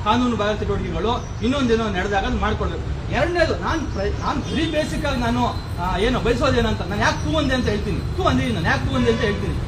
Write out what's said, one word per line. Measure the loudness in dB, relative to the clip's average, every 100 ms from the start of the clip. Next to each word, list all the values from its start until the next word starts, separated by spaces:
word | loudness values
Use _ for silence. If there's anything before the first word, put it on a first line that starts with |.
ಕಾನೂನು | 2 2 2 2
ಬಾಹಿರ | 0 0
ಚಟುವಟಿಕೆಗಳು, | -2 -2 -2 -2 0 -2 -4 -2
ಇನ್ನೊಂದೇನೋ | 0 2 2 2 2
ನಡೆದಾಗ | 0 0 0 0
ಅದು | 0
ಮಾಡ್ಕೊಳ್ಬೇಕು. | 0 0 -2 -4 -4 -6 -2
ಎರಡನೇದು, | 0 0 2 2 0
ನಾನ್ | -2 -2 -2
ಪ್ರ-, | -2 -2 -2
ನಾನ್ | -2 -2
ವೆರಿ | -2 -2 0
ಬೇಸಿಕ್ | 0 -2 -2 -2
ಆಗಿ | 0
ನಾನು, | 0 2 0 -2 -6 -4
ಆ, | -2 2
ಏನು | 2 2
ಬಯಸೋದೇನಂತ, | 2 2 2 2 2 0
ನಾನು | -2 0
ಯಾಕೆ | 0 0 0
ತೂ | 0
ಅಂದೆ | 2 2
ಅಂತ | 0
ಹೇಳ್ತೀನಿ, | 0 -2 -2 -2 0
ತೂ |
ಅಂದಿದ್ದೀನಿ | 2 2 0 0
ನಾನು, | 0 0
ಯಾಕೆ | 0
ತೂ | 2
ಅಂದೆ | 2
ಅಂತ | 2
ಹೇಳ್ತೀನಿ. | 0 0 -2 -4